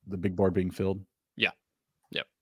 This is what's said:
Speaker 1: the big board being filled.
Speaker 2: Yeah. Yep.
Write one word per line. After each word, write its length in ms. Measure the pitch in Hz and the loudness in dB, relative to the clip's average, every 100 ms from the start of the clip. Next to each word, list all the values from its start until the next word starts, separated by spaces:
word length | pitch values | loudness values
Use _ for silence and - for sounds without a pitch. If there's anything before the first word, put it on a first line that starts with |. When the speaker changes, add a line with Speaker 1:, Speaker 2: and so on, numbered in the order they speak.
| - | -10
Speaker 1:
the 80 | 95 | -4
big 220 | 95 90 | -2 4
board 160 | 95 | 4
being 180 | 90 92 | 4 0
filled. 320 | - 95 101 98 _ _ - | 0 -2 -2 -8 _ _ -2
Speaker 2:
Yeah. 140 | 110 - _ _ _ _ _ | -2 -2 _ _ _ _ _
Yep. 160 | - - _ | -8 -8 _